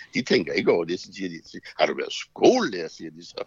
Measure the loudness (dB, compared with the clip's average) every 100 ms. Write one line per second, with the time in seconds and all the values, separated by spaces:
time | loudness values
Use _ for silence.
0 | -6 -6 0 0 2 0 2 2 0 -4
1 | -8 -10 -10 -10 -14 -18 -16 0 0 0
2 | -6 -8 -10 4 6 6 2 -2 -8 -10
3 | -14 -14 -14 -12